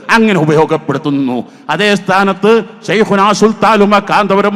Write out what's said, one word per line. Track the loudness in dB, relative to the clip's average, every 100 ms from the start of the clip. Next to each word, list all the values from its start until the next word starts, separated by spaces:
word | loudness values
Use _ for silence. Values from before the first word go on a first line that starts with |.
| -2 0
അങ്ങനെ | 2 2
ഉപയോഗപ്പെടുത്തുന്നു. | 2 2 2 -2 -4 -6 -4 -4 -2 -4 -8 -14 -8
അതേ | -2 0 0
സ്ഥാനത്ത് | 0 0 0 0 2 2 0 -12 -4
ശൈഖുനാ | -2 0 2 0 2
സുൽത്താനുൽ | 0 2 0 2 2
മക്കാന്തപുരം | 2 0 -2 0 0 0